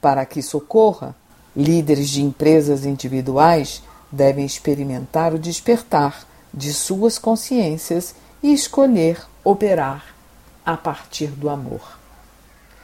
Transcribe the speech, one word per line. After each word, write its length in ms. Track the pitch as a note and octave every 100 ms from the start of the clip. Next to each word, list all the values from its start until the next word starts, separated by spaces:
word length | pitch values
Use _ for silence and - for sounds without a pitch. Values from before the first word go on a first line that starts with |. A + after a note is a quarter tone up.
Para 240 | D3 C3+
que 160 | C3 -
isso 160 | C3+ D3+
ocorra, 580 | D3 A3 A3 F#3+ C3+ C3 _ _ _
líderes 540 | - D3 E3+ D3+ C#3+ C#3+
de 140 | C#3
empresas 640 | C#3+ C3 D3+ D#3+ D3 C#3 C#3
individuais 960 | C#3 C3 C3 C3 C3 D#3+ E3 C3 - - - _
devem 360 | C#3 C#3 C#3 C#3
experimentar 880 | - - C#3+ C#3 B2+ C3 D#3+ E3
o 40 | D#3+
despertar 880 | D#3+ E3+ - A#3 - D#3+ C#3+ - - - _
de 200 | - C#3+
suas 460 | D3 - F#3+ A3+ A3+
consciências 960 | - A3+ - B3+ F3+ D#3+ - E3+ F3 - - _
e 80 | C#4+
escolher 720 | C#4+ - - C4+ A3 E3 E3+ - -
operar 640 | - G3 G#3 F3+ C3+ C#3 - - _ _ _ _
a 100 | -
partir 520 | D#3+ E3+ D3 - - D3+
do 240 | C#3 D3
amor. 480 | C#3+ C3 A2+ - - _ - - _ _ _ _ -